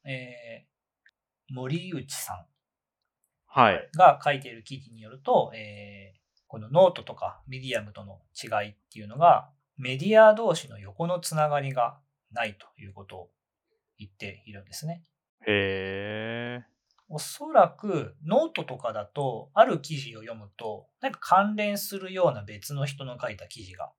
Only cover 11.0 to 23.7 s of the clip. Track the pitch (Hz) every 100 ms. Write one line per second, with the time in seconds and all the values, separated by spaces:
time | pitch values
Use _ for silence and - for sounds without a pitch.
11 | 170 180 170 160 151 147 139 131 117 -
12 | _ _ _ 107 113 98 - _ 101 98
13 | 95 95 - _ _ _ _ _ _ _
14 | 101 _ 104 98 - 101 98 - 156 170
15 | _ _ _ _ - 104 98 95 95 98
16 | 104 107 110 117 120 123 120 _ _ _
17 | _ 156 - - 294 320 170 - 208 175
18 | 104 - 151 226 330 - 156 123 117 107
19 | 101 - 139 110 - 196 240 170 135 151
20 | 135 110 113 110 101 - 113 104 _ _
21 | 269 - - 185 208 214 208 202 - 196
22 | 185 185 170 117 104 104 - 143 143 -
23 | 135 120 - 104 - 117 95